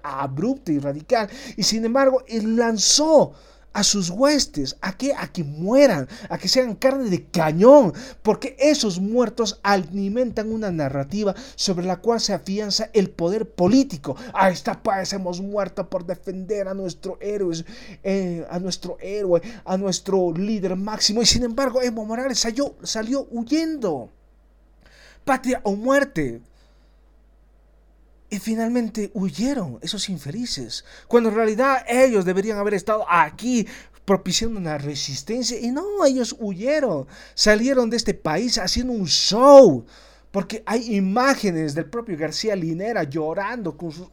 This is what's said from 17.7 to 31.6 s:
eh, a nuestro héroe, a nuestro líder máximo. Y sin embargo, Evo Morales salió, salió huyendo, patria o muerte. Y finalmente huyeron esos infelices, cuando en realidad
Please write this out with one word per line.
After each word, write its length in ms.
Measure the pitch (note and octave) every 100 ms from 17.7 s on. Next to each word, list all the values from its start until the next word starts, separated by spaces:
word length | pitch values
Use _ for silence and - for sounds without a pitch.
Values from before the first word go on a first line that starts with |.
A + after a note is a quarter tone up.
| A3+ - F#3+
eh, 460 | G3 G3 F#3 E3+ D3+
a 100 | F3
nuestro 380 | F#3 - F#3 -
héroe, 400 | F#3 G#3 G3 E3+ F3+ A3+ -
a 100 | F#3+
nuestro 560 | G3 F3+ - F#3+ F3+
líder 460 | E3 G3+ A3 F#3 F#3
máximo. 440 | G3+ G#3+ - G#3+
Y 40 | A3+
sin 180 | A#3
embargo, 380 | A#3+ A3+ C4+ B3
Evo 240 | B3 A3+ G#3+
Morales 340 | A3+ C4+ A#3+
salió, 380 | A#3 A3+ C#4 -
salió 460 | E3+ A3 A3 C#4 C4
huyendo, 800 | A#3 A#3 D4+ E4 D#4 G#3 C#3+ A2 _ _ _ _ _ _ _ - - - - -
patria 340 | C4 A#3+ B3 G#3
o 100 | G3
muerte. 640 | A#3 C#4 C#4 - C3 A#2 - _ _ _ _ _ _ _ _ _ _ _ _ _ _ _ _ _ _
Y 120 | G3+
finalmente 720 | A3+ A3+ A3+ B3 A3+ A3 G3+
huyeron 640 | G#3+ F#3+ C#3+ B3 C#4 E3+ A2+
esos 280 | D#3 G#3 G3+
infelices, 760 | F3 - F#3+ A#3+ - A#2 - - - -
cuando 220 | A#3+ A3+
en 60 | G#3
realidad 500 | A3+ G#3+